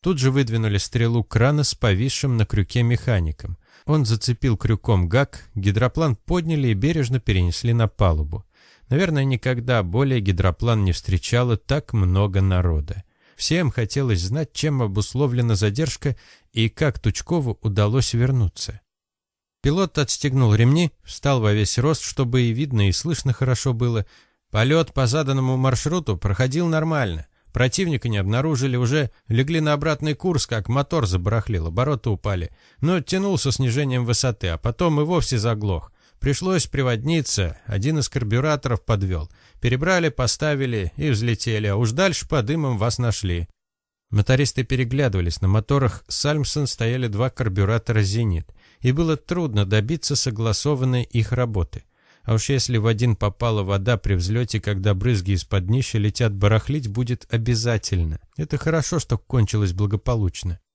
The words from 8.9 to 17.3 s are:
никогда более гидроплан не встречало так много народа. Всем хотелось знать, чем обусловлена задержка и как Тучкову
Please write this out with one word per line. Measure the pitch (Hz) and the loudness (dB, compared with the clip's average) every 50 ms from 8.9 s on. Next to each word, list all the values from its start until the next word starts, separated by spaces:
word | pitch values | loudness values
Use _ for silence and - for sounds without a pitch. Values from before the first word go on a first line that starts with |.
| 127 151 190 175 156 143 135 | 0 2 2 2 2 2 2
никогда | 135 131 117 - 131 127 120 117 127 123 113 | 2 0 0 0 -2 -2 -2 0 0 2 2
более | 98 87 87 120 139 139 131 120 | 2 0 0 0 2 2 2 0
гидроплан | 98 101 92 82 92 92 82 - 113 120 113 107 98 | 2 0 0 2 2 0 0 0 0 0 2 2 2
не | 95 | 2
встречало | 85 - - - 95 87 - - - 120 123 123 113 | 0 0 -2 -2 -2 -2 0 0 0 0 2 2 0
так | - _ - 135 147 - - - | -2 _ -4 -4 -4 -2 -2 0
много | 110 95 90 90 95 104 104 92 98 | 2 2 4 4 2 2 2 2 2
народа. | 95 95 92 90 87 87 80 76 76 82 - 98 - _ _ _ _ _ _ | 2 4 2 2 2 2 0 0 -2 -4 -10 -12 -12 _ _ _ _ _ _
Всем | - - - 151 180 170 131 | -8 -2 0 0 2 0 0
хотелось | - - 113 104 - 139 139 123 104 87 | 0 -2 -4 -2 -2 -2 0 0 0 0
знать, | 85 95 117 156 156 - _ | 0 -2 -2 -4 -4 -6 _
чем | - 147 156 143 131 120 | -4 -2 0 0 0 0
обусловлена | 101 95 107 104 - - 127 147 131 123 123 120 117 110 | 0 0 -2 -2 -2 0 0 0 0 2 0 2 2 2
задержка | 90 107 104 101 127 160 147 - - - 143 123 - - - - _ _ _ | 2 0 0 0 0 -2 -2 -4 -4 -4 -4 -4 -4 -10 -20 -20 _ _ _
и | _ 113 113 110 | _ -2 -2 0
как | - - 156 143 - - | 0 0 -2 -2 -2 0
Тучкову | - 110 - - - - | -2 -2 -2 -2 -4 -2